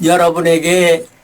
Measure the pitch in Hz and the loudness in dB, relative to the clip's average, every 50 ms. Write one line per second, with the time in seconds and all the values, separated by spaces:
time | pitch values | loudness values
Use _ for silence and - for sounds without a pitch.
0 | 165 165 180 175 170 170 165 175 165 170 165 160 160 170 180 185 175 170 165 160 | -2 0 0 2 2 0 0 -2 0 0 0 0 0 -2 0 0 2 2 0 0
1 | - - _ _ | -4 -10 _ _